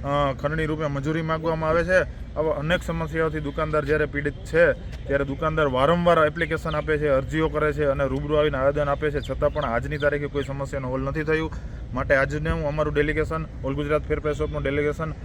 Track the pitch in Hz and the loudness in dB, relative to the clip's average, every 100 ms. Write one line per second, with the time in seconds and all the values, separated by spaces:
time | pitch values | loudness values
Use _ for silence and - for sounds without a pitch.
0 | 139 143 143 131 143 156 156 156 156 139 | 0 2 2 0 -2 0 -2 0 -2 -2
1 | 139 156 160 160 160 160 156 165 165 185 | -2 -2 0 0 0 0 2 2 4 2
2 | 143 - - - 156 143 151 180 - 165 | 2 -4 -10 -2 -2 0 0 0 0 -4
3 | 160 160 160 156 143 139 156 151 139 151 | -4 0 0 -2 -6 -4 0 0 2 0
4 | 147 143 147 139 - 160 165 120 - - | 0 -2 -4 -6 -2 4 4 4 -4 -10
5 | - 139 139 135 160 156 147 127 143 175 | -2 0 0 -2 -2 2 2 4 4 4
6 | 175 165 151 151 160 160 165 151 147 151 | 6 6 4 2 -2 -2 -2 -4 0 0
7 | 147 135 131 151 156 147 151 143 147 135 | 2 2 2 0 0 2 0 2 0 2
8 | 139 135 143 151 151 139 135 147 143 139 | 0 0 0 2 2 2 2 2 0 0
9 | 151 147 127 131 147 151 139 117 131 147 | 0 -2 -4 0 0 0 0 0 -2 0
10 | 143 143 143 143 135 139 139 139 131 131 | 2 0 -2 -4 -4 -4 -6 -6 -4 -2
11 | 135 147 151 156 160 - - - - 127 | -2 -4 0 0 0 -6 -10 -12 -8 -6
12 | 135 139 139 151 156 165 151 151 151 147 | 2 4 4 0 -2 0 -2 0 0 2
13 | 147 151 151 160 156 - 131 139 147 151 | 2 2 -2 -2 -6 -6 -4 -2 0 0
14 | - 151 147 143 151 147 139 143 147 147 | 0 -2 0 -2 -2 -2 -2 0 0 -2
15 | 160 151 | -6 -6